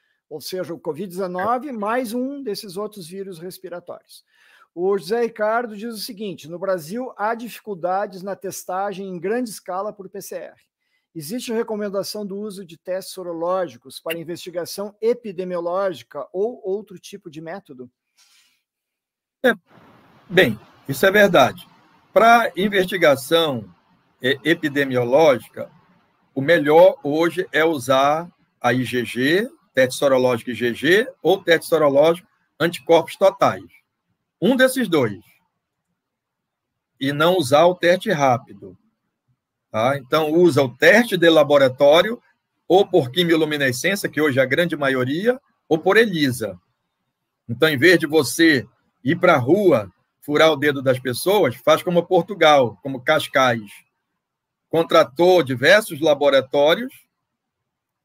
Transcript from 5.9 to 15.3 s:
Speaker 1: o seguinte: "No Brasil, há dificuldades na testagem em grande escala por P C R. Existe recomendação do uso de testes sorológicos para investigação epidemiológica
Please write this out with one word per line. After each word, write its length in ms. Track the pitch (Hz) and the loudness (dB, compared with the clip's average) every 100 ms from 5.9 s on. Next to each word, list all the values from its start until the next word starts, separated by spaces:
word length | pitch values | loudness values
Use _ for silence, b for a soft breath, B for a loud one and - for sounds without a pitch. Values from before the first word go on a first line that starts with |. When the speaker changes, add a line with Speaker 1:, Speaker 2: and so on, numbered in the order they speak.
Speaker 1:
o 40 | 220 | -12
seguinte: 500 | 226 196 208 156 147 | -14 -10 -10 -12 -14
"No 100 | 170 | -10
Brasil, 540 | 190 185 151 233 254 - | -4 -4 -6 -10 -10 -6
há 180 | 208 | -6
dificuldades 880 | 233 233 - 214 185 170 190 208 185 | -6 -10 -16 -14 -8 -4 -4 -6 -10
na 120 | 196 | -12
testagem 720 | 185 190 - - 185 202 185 196 | -10 -10 -12 -10 -6 -6 -8 -12
em 100 | 180 | -10
grande 320 | 185 240 233 | -6 -6 -6
escala 420 | - - 180 208 | -12 -10 -8 -8
por 160 | 202 185 | -12 -16
P 120 | 196 | -16
C 140 | - 180 | -14 -14
R. 180 | - _ _ _ _ _ _ | -14 _ _ _ _ _ _
Existe 380 | 160 147 247 247 | -16 -10 -10 -6
recomendação 720 | 226 226 208 208 196 175 208 | -6 -6 -6 -6 -6 -8 -10
do 120 | 208 196 | -10 -10
uso 280 | 214 185 | -10 -14
de 140 | 165 165 | -18 -18
testes 340 | - 185 185 | -10 -8 -8
sorológicos 880 | 190 180 165 170 185 165 117 135 - | -14 -10 -6 -4 -4 -4 -10 -20 -14
para 180 | 170 170 | -10 -10
investigação 760 | 160 170 180 170 160 - 208 208 | -10 -12 -10 -10 -10 -10 -12 _
epidemiológica 1300 | 220 247 214 | -4 -2 -6